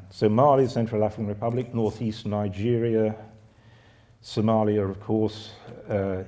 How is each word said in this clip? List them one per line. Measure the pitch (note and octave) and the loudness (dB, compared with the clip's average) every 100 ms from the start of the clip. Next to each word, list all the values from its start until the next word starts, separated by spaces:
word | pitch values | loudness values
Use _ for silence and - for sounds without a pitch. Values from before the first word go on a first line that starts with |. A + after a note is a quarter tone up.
| - | -14
so | - A2 | 0 2
Mali, | A2 C#3+ C3+ C3 | 6 6 6 4
Central | A#2+ A2+ G#2+ | 0 0 0
African | G#2+ - G#2 | 0 0 -6
Republic, | G2+ A#2 A#2+ B2+ | -4 -4 -4 -4
northeast | A#2+ G#2+ - A2+ G#2+ | -2 -2 -2 -6 -6
Nigeria, | A2 G#2 G#2 F#2 A#2 A#2 A#2 A2 G#2+ A2 - - - _ - - - - _ _ | -4 -2 -2 -2 0 0 2 2 2 -2 -12 -20 -20 _ -20 -20 -20 -20 _ _
Somalia, | - - G#2+ A2 G#2+ G#2 G2 | -8 -2 2 4 4 2 0
of | F#2+ | -4
course, | - A2 G#2+ - - - - - - | -2 0 0 -4 -14 -18 -18 -16 -6
uh, | G#2 G2 F#2+ | -2 -2 -4